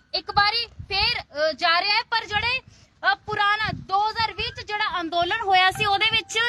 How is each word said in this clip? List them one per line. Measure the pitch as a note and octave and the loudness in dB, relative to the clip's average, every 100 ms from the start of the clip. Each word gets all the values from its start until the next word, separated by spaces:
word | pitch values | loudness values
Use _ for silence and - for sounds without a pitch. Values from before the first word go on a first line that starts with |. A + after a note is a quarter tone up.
| _ | _
ਇੱਕ | - D#4+ | -10 -4
ਵਾਰੀ | G4+ G4+ A#4 A4+ | 2 2 2 -6
ਫੇਰ, | - - G4 A4 A4+ | -10 -6 -2 0 -2
ਅ, | - C#4+ D#4 | -6 -2 -2
ਜਾ | D4 E4+ E4+ | 0 2 2
ਰਿਹਾ | G4 G#4+ | 2 0
ਹੈ, | |
ਪਰ | A#4+ A4+ G#4+ | 0 -4 -2
ਜਿਹੜੇ, | G#4 A#4 B4+ | -2 -2 -4
ਅ, | - - - _ F4 G4 | -6 -20 -20 _ -2 -2
ਪੁਰਾਣਾ | - G#4 G4+ G#4+ G#4 - | -2 0 0 0 -2 -6
ਦੋ | - G4 G#4+ | -2 0 0
ਹਜ਼ਾਰ | A4+ A4 | 0 -4
ਵੀਹ | G4 A#4 | -4 -8
ਚ | A#4+ A4+ | -8 -6
ਜਿਹੜਾ | G#4 G#4+ F4 | -4 -2 -2
ਅੰਦੋਲਨ | E4 E4+ F4 A4 | -2 0 0 0
ਹੋਇਆ | G4 F#4 F#4 | 2 4 4
ਸੀ, | F#4+ G#4+ | 2 0
ਉਹਦੇ | G4 A4 | 2 2
ਵਿੱਚ | A4 - A4 | 0 -2 0